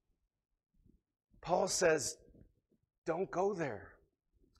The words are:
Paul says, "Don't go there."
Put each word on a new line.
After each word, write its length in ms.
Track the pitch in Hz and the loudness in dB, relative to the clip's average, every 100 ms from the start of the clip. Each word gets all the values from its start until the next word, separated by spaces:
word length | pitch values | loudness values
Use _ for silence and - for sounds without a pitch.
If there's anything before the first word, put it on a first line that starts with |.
| _ _ _ _ _ _ _ _ - - _ _ _ - | _ _ _ _ _ _ _ _ -20 -20 _ _ _ -10
Paul 300 | - 180 196 | 0 2 2
says, 480 | - 175 156 - - - - - _ _ _ _ _ | 4 4 4 0 -10 -18 -20 -20 _ _ _ _ _
"Don't 260 | - 165 190 | -6 -4 -4
go 220 | 165 196 | -2 -2
there." 400 | 185 143 104 - - _ _ _ _ _ | -2 -4 -6 -12 -20 _ _ _ _ _